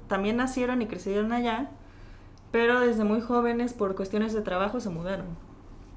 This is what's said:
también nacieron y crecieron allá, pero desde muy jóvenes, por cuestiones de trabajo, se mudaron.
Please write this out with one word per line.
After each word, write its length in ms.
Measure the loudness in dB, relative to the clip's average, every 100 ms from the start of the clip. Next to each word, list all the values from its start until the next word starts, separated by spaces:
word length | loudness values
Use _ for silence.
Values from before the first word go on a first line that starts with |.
| -4
también 300 | 0 2 2
nacieron 440 | 0 0 0 0
y 60 | -2
crecieron 440 | -4 -2 0 0
allá, 360 | 0 0 0 -4 -10 -20 -20 -18 -18 -20 -20 -2
pero 280 | 4 4 6
desde 240 | 4 4
muy 180 | 2 2
jóvenes, 520 | 2 2 2 2 -2
por 220 | 0 -2 -2
cuestiones 380 | -2 0 0
de 80 | -2
trabajo, 380 | -2 0 0 -2
se 100 | -4
mudaron. 360 | -4 -4 -6 -6 -12 -14 -20 -20 -18 -18